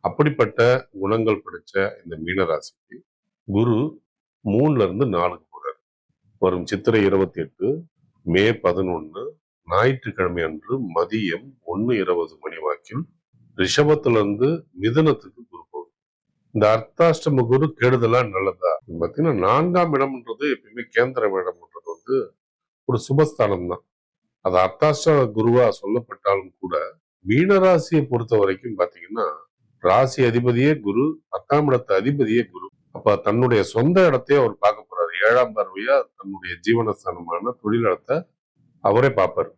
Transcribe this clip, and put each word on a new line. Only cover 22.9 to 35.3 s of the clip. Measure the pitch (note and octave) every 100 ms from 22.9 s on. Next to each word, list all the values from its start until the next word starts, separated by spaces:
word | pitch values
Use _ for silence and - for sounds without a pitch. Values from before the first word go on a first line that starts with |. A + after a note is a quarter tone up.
| A#2
சுபஸ்தானம் | - C3+ D3+ - G#2+ F#2+ F2
தான். | F2 _ _ _ _ _ _ F#2
அது | F2+
அர்த்தாஷ்டம | F#2 - D3+ D3 - D3+ A#2+
குருவா | G#2+ A2+ A#2+ A#2+ G2
சொல்லப்பட்டாலும் | G2 A#2 A2+ G#2 G2+ G2 F#2+ _
கூட, | F#2+ D#2+ F2 - _ _ F#2
மீனராசியை | A#2+ F#3 G3 F#3 F3 - D#3+ B2+
பொறுத்த | B2 A2+ A2+
வரைக்கும் | G2 F#2+ F#2 E2+
பாத்தீங்கன்னா, | F2+ F2 F2 A2+ F#2 D#2 - _ _ _
ராசி | F2 G2+ C3 -
அதிபதியே | B2+ A#2 B2 A#2 C#3 D3
குரு, | G2+ G2+ D3 D#3+ _
பத்தாம் | G2 _ D3 D3+
இடத்து | B2+ -
அதிபதியே | F#2+ A2+ C#3+ A2+ A2+ A2
குரு. | F#2 F#2 _ _
அப்ப | - - G2+
தன்னுடைய | - A2 B2 A2+
சொந்த | F#2+ A2 C3+ F#3 F3+
இடத்தையே | C3+ - C#3+
அவர் | A#2+ G2
பார்க்க | G2+ G#2+
போறாரு. | - F2+ E2+ F2
ஏழாம் | G#2